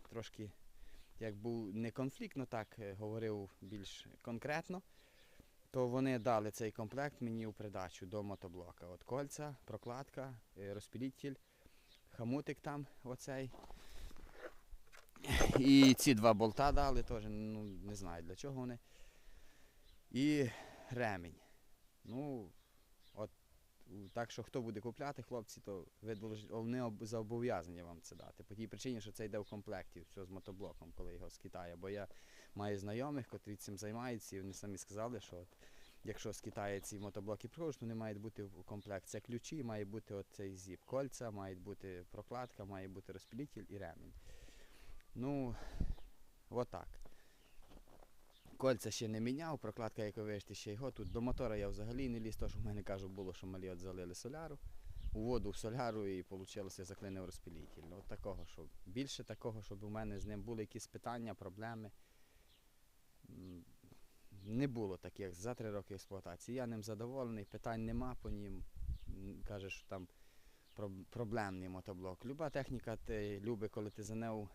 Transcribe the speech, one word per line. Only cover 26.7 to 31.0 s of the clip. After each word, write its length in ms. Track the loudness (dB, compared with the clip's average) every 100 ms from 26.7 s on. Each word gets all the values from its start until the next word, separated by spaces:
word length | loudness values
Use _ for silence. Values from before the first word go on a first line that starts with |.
| 2
об-, 240 | 0 -2 -2
зобов'язані 800 | 0 0 2 4 2 0 -8
вам 180 | -8 -10
це 140 | -12 -14
дати. 280 | -14 -14
По 120 | -12 -6
тій 120 | -6
причині, 340 | -4 -2 -2
що 100 | -4
це 140 | -6 -2
йде 140 | -2
в 100 | -2
комплекті, 520 | -6 -4 -6 -6 -12
все 240 | -12 -10 -8
з 40 |
мотоблоком, 600 | -8 -8 -8 -8 -8 -12
коли 160 | -6